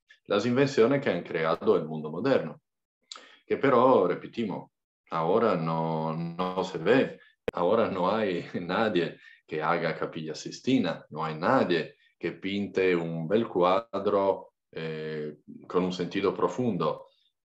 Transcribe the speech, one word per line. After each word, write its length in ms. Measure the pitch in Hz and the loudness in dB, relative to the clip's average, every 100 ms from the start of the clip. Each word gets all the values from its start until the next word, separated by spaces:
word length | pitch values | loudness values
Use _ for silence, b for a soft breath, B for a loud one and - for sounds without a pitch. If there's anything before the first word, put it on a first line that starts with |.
| _ b - | _ b -2
las 200 | 101 123 | 0 2
invenciones 560 | 127 135 117 117 143 | 2 2 4 4 4
que 80 | 113 | 0
han 140 | 87 | -2
creado 520 | - 82 80 82 87 87 | -2 -2 0 0 2 2
el 100 | 78 | 0
mundo 260 | 78 76 | -8 -8
moderno, 500 | 82 131 120 78 - _ _ _ _ - B B B B | -4 0 0 0 -12 _ _ _ _ -20 B B B B
que 100 | 107 | 0
pero, 500 | 135 123 131 113 87 | 4 6 6 6 4
repetimos, 640 | 80 85 113 104 71 - _ _ _ - | 0 -6 -6 -4 -6 -10 _ _ _ -8
ahora 460 | 82 82 110 113 87 | -2 2 2 4 2
no, 600 | 82 80 80 80 80 80 | 0 -2 -2 -2 -4 -4
no 480 | 85 85 92 92 | -6 -4 -4 -4
se 140 | 92 85 | -4 -2
ve, 420 | 87 139 - - B B - | 2 4 2 -4 B B -8
ahora 380 | 87 87 113 98 | 0 2 2 2
no 220 | 95 90 | 0 0
hay 340 | 110 101 85 - | 0 0 -4 -6
<laughs> 80 | 101 | -8
nadie 560 | 87 98 110 87 80 - B B - | -4 0 2 0 -2 -6 B B -10
que 160 | 78 | -4
haga 340 | 80 85 82 - | 0 0 0 -4
Capilla 380 | 92 82 78 76 | -6 -6 -10 -10
Sistina, 680 | - - 123 131 87 - - | -12 -6 0 2 0 -4 -10
no 160 | 76 80 | -8 -8
hay 80 | |
nadie 600 | 78 98 131 90 82 - b b b | -2 0 2 2 0 -2 b b b
que 80 | 85 | -8
pinte 640 | - 95 101 98 95 92 85 | -6 -4 -4 -2 2 2 2
un 320 | 82 82 80 | 0 -4 0
bel 220 | 113 113 | 0 0
cuadro, 1040 | 92 87 95 - 98 104 101 98 - - _ _ | 2 4 2 0 -4 0 2 2 0 -4 _ _
eh, 680 | 80 80 78 78 76 76 73 - - - | -10 -8 -8 -8 -8 -8 -12 -18 -20 -2
con 160 | 90 | 0
un 80 | 90 | 0
sentido 420 | - 85 98 95 | -2 -4 0 0
profundo. 720 | - - - 120 87 78 - b b b _ _ | 2 -2 0 -2 0 -2 -4 b b b _ _